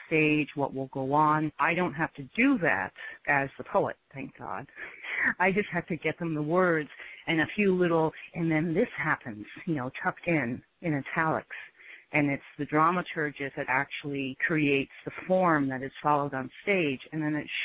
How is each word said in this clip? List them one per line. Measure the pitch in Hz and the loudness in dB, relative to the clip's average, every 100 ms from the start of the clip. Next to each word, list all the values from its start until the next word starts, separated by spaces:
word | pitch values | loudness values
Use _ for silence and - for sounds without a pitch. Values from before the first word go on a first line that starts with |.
| - | 0
stage, | 156 151 151 143 143 | 2 4 2 0 -2
what | 139 | -4
will | 131 135 | -4 -6
go | 139 131 | -4 0
on. | 147 151 156 156 - | 4 4 4 0 0
I | 151 | 0
don't | 170 180 | 2 0
have | 139 156 | -2 -4
to | - 131 - | -6 -8 2
do | 269 247 | 2 4
that | 151 95 95 - - - - | 2 0 -2 -8 -16 -8 0
as | 143 139 - | 0 0 -6
the | - | -2
poet, | 202 131 - _ | 0 0 -4 _
thank | 139 - - | -14 -14 -12
God. | - 98 139 - - - - - - - | -10 -10 -12 -14 -14 -12 -8 -2 0 2
I | 185 | 2
just | 196 202 | 2 -2
have | 175 - | -4 -4
to | 160 | -4
get | 160 - | -4 -4
them | 170 151 | -4 -2
the | |
words | 151 180 185 160 143 - - - - | 2 4 4 2 -2 -10 -16 -10 -2
and | 165 | 0
a | 151 - | 0 2
few | 202 185 | 2 4
little, | 175 165 160 - - 170 | 4 4 2 -2 -10 -2
"and | 165 | 2
then | 156 170 | 2 2
this | 160 247 - | 2 0 -2
happens," | 151 139 127 104 - - - | -2 -2 -4 -12 -14 -10 -4
you | 151 | -2
know, | 127 - | -4 -4
tucked | 185 - 175 | -4 -4 0
in, | 160 120 120 - _ | 0 0 -4 -10 _
in | 175 | -2
italics. | 143 - 175 160 123 - - - - - - _ | -2 -2 -2 0 -2 -4 -14 -16 -20 -20 -20 _
And | 147 147 | 0 2
it's | 139 - - | 0 -6 -8
the | 143 | 0
dramaturgist | 151 160 180 170 165 147 143 139 - | 4 4 2 -2 -4 -4 -4 -8 -6
that | 139 | 0
actually | 131 143 - 147 139 135 135 - | 0 0 -6 -6 -6 -6 -4 0
creates | 156 147 139 127 - | 2 4 2 0 -8
the | - - 175 | -12 -10 0
form | 185 180 151 139 | 2 4 4 2
that | 131 | -2
is | 135 - | -8 -2
followed | 151 147 143 | 2 2 0
on | 135 131 - | -4 -8 -6
stage, | - 190 151 127 - | 0 2 2 -2 -6
and | 156 | -4
then | 151 151 | -2 -2
it | - - | -4 -4